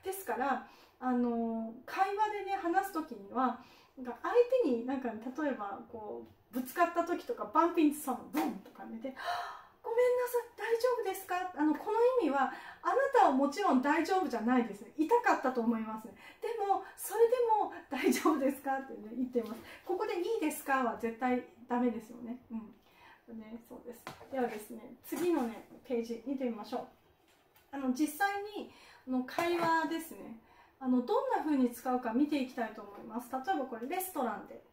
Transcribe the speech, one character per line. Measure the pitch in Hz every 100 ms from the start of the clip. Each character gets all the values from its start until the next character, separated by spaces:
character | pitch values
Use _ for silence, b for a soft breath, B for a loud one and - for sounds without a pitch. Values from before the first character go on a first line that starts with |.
で | 190
す | 370 -
か | 220
ら、 | 269 254 B B B _
あ | 254
の、 | 247 240 233 226 226 226 - -
会 | - 392 403
話 | 427
で | 415 381
ね、 | 392
話 | 339 370 392
す |
時 | 311 311
に | 214 -
は、 | 233 254 226 B B B -
な |
ん | 247
か | 233
相 | 330 453 480 523 349
手 |
に、 | 233 254
な | 269
ん |
か、 | 247
例 | 214 254 285 294
え |
ば、 | 226 202 196 -
こ | 226 214 - - - _
う、 |
ぶ | 254
つ | 254
か | - 339
っ |
た | 339 339
時 | 349 -
と |
か、 | - 208
バ | 311 339
ン | 349
ピ | 302
ン |
グ | -
サ | -
ム、 | 226 -
ブ | 294
ン | 311 190
と | -
か | -
ね、 | 226 226
で、 | 269 - B 719 B B B _
「ご | -
め | 466
ん | 494 494
な | 480
さ | 480
い、 | 453 -
大 | 427 453
丈 | 494 480
夫 | 392
で | 381
す | -
か？」 | 359 370 359
あ |
の、 | 302 302
こ | -
の | 440 480 508
意 | 330
味 |
は、 | 277 262 B B B
あ | -
な | 480 554 494
た | 349
は |
も | 262 285
ち | -
ろ | 381 254
ん |
大 | 269 320 330
丈 | 381
夫 | 302
じ | 226
ゃ |
な | 220 254
い | 226
で |
す | -
ね。 | - -
痛 | 311 480
か | 427 320
っ |
た | 262
と | 247
思 | 226 226
い |
ま | 220 220
す | -
ね。 | - B B
で | 440 453
も、 | 403 381 381 B
そ | - 415
れ | 466
で | 508 466 427
も | 381 - -
「大 | 262 370
丈 | - 330
夫 | 302
で | 269
す | 285
か？」 | 277 269
っ | 254
て |
ね、 | 202 214 247
言 | 254
っ |
て | 240
ま | 214 226
す。 | B B -
こ | 370
こ | 427
で | 370
「い | 392 453
い |
で | 311
す | 277 -
か？」 | 269
は | 240 202
絶 | 226 226
対 | 254 247 - - -
ダ | 247
メ | 247
で | 226
す | -
よ | 240
ね。 | 233 247 -
う | 226
ん。 | 202 - B B B B - 226
ね、 | 220 233 -
そ | 247
う | 240
で | 233
す。 | - - -
で | 262
は | 240
で | 214
す | -
ね、 | - - - -
次 | 302 349
の | 320
ね、 | 233 220 - - -
ペ | 240
ー | 226
ジ | 226 254
見 | 269
て |
み | 254
ま | 214
し | 208 247
ょ |
う。 | - - _ _ _ _ _ _ _
あ | 277
の、 | 262
実 | 254 302 -
際 | 403 403
に、 | 403 415 - B B B -
あ |
の、 | 254
会 | 254 - 339 349
話 | 330 330 320
で | 330
す | -
ね。 | 202 - 226 b b b _
あ | 262
の、 | 247
ど | 240 440 539
ん |
な | 440
風 | 294 285
に | 240
使 | - 262 247
う |
か | 240
見 | 226 294
て | 285
い | 247
き |
た | - 220
い |
と | 214
思 | 208 -
い | 226
ま | 220
す。 | -
例 | 262 254 339
え |
ば | 254
こ | 233
れ、 | 247
レ | 370
ス | 370
ト | 302
ラ | 233 196
ン | -
で。 | - -